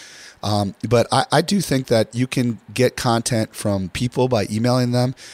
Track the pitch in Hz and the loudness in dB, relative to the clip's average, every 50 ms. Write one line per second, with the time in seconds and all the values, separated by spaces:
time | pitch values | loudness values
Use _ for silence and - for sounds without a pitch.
0 | - - - - - - - _ - 101 107 104 101 95 - _ - 107 120 113 | -20 -20 -20 -20 -20 -20 -14 _ -4 -2 0 0 0 -2 -4 _ -2 2 2 2
1 | 110 - 117 135 - - 131 151 170 - 202 196 - - 139 131 131 - 120 110 | 2 2 2 0 2 2 2 0 2 2 0 0 0 0 -2 -2 0 2 2 2
2 | 107 - - 120 127 - - 135 120 120 110 98 _ - 104 123 123 123 - - | 2 0 -2 -4 -4 -2 0 -2 -2 -2 -2 -6 _ -6 0 0 0 2 0 0
3 | - 123 117 117 - - 123 110 110 - - - - 107 101 95 95 85 - - | 0 0 0 0 0 0 -2 -2 -2 -4 -6 -6 -2 -2 -2 -2 -2 -4 -4 -4
4 | 120 120 - 131 127 127 127 104 98 - 107 110 120 123 127 127 123 120 120 123 | -4 -2 0 0 0 2 0 0 -2 -2 -2 -2 0 2 2 2 2 0 0 0
5 | 123 131 - - - - | 0 -2 -4 -8 -14 -20